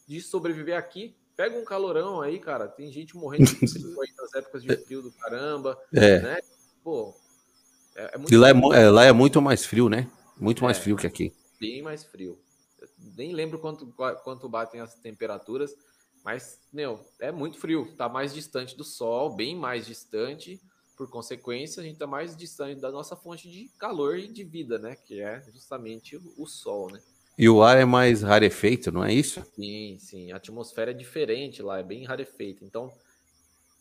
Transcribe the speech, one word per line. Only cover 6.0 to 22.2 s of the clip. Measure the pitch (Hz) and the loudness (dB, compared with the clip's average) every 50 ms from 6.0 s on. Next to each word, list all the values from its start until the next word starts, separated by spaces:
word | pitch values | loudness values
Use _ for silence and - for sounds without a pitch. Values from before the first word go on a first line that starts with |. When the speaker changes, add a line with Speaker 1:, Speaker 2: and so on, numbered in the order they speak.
| 107 101 95 85 | 8 8 8 6
Speaker 1:
né? | 90 123 156 180 - _ _ _ _ _ _ _ - | 2 -2 -8 -10 -12 _ _ _ _ _ _ _ -10
Pô, | 165 156 120 107 98 - _ _ _ _ _ _ _ _ _ _ _ _ _ _ _ - | -8 -8 -8 -8 -10 -14 _ _ _ _ _ _ _ _ _ _ _ _ _ _ _ -18
é, | - 107 - - | -16 -16 -14 -14
é | |
muito | 135 143 - 113 | -8 2 6 8
Speaker 2:
E | |
lá | 113 123 135 | 10 10 10
é | 131 | 10
Speaker 1:
frio. | 123 127 | 8 8
Speaker 2:
mu-, | 143 143 | 8 8
é, | 120 110 104 | 10 10 12
lá | 104 113 123 | 12 12 12
é | 135 120 | 10 10
muito | 117 135 139 - 151 | 10 8 6 6 4
mais | 139 139 123 - - | 4 4 2 0 0
frio, | - 107 113 123 107 | -2 0 2 2 2
né? | 107 120 127 120 _ _ _ _ _ | 2 0 -4 -6 _ _ _ _ _
Muito | - 98 110 117 - 127 | -4 -2 -2 -2 0 0
mais | 123 - | 0 0
Speaker 1:
É. | - | -2
Speaker 2:
frio | - 104 104 | -2 -4 -2
que | 98 - | -2 -4
aqui. | 90 - - 92 87 _ _ _ _ _ - | -8 -6 -6 -8 -8 _ _ _ _ _ -12
Speaker 1:
Bem | 110 110 123 139 | -12 -10 -10 -10
mais | 151 156 151 147 - | -12 -14 -14 -14 -18
frio. | _ _ 95 92 90 87 _ _ _ _ _ _ _ _ _ | _ _ -18 -16 -16 -16 _ _ _ _ _ _ _ _ _
Eu | - _ _ _ - 107 90 | -20 _ _ _ -20 -20 -16
nem | 113 135 170 180 | -14 -14 -10 -8
lembro | 156 160 160 160 160 | -8 -8 -8 -10 -10
quanto, | 156 156 151 139 139 | -12 -12 -12 -14 -18
qua-, | 123 - - 127 127 - | -20 -12 -8 -6 -6 -8
quanto | - - 131 131 123 135 | -8 -12 -16 -16 -14 -14
batem | 120 113 113 113 113 - 117 | -10 -8 -8 -8 -8 -12 -18
as | 117 110 - | -18 -18 -20
temperaturas, | _ - 113 107 - 117 107 101 95 - 107 117 135 143 143 143 _ _ _ _ _ _ _ _ _ - | _ -20 -18 -12 -10 -10 -10 -10 -12 -12 -10 -8 -8 -8 -10 -12 _ _ _ _ _ _ _ _ _ -12
mas, | 101 117 127 127 - - _ _ _ 143 | -12 -12 -12 -12 -18 -20 _ _ _ -14
meu, | 147 147 127 110 107 - _ _ - | -12 -10 -10 -10 -14 -16 _ _ -12
é | - 143 | -12 -10
muito | 170 160 139 165 156 - | -10 -10 -12 -12 -12 -12
frio. | - 160 160 151 117 - - | -6 -4 -4 -4 -4 -8 -10
Tá | - 123 117 | -8 -8 -6
mais | 123 131 139 143 143 | -6 -6 -8 -8 -10
distante | 156 151 - - 127 127 127 - | -14 -16 -10 -10 -10 -10 -10 -16
do | - 147 | -20 -18
sol, | - - - 120 113 117 123 147 151 113 | -18 -12 -8 -6 -4 -4 -4 -4 -4 -6
bem | 95 110 139 175 | -6 -8 -8 -8
mais | 180 143 123 123 117 107 | -8 -8 -8 -8 -8 -10
distante. | 113 113 - - - 107 107 117 131 147 156 - 175 190 190 _ _ _ _ _ _ _ | -12 -18 -20 -18 -10 -8 -8 -6 -8 -10 -16 -18 -20 -20 -20 _ _ _ _ _ _ _
Por | - 135 127 | -18 -18 -16
consequência, | 123 117 113 - 131 120 - 123 120 123 147 160 - 196 | -14 -16 -14 -14 -16 -14 -12 -10 -10 -10 -10 -12 -14 -16
a | 165 | -16
gente | 160 156 - | -16 -14 -14
tá | 151 | -12
mais | 143 139 143 | -10 -10 -10